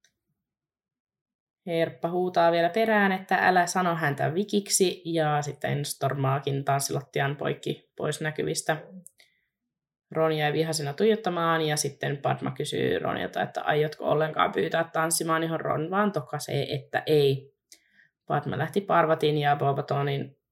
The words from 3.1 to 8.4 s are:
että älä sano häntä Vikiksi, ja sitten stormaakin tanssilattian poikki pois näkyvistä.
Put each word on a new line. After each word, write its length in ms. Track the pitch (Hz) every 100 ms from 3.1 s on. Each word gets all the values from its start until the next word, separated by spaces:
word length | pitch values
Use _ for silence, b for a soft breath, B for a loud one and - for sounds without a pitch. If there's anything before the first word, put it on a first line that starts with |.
että 260 | 190 190 190
älä 240 | - 185 175
sano 300 | 190 180 165
häntä 380 | 156 139 143
Vikiksi, 680 | 160 208 208 196 - 180 151 165
ja 360 | 165 151 147
sitten 440 | 147 - - 139 143
stormaakin 800 | - 135 143 135 139 143 139 143
tanssilattian 680 | 139 - 139 - 147 139 147
poikki 540 | 147 143 - 156 _ -
pois 240 | 147 147
näkyvistä. 560 | 156 151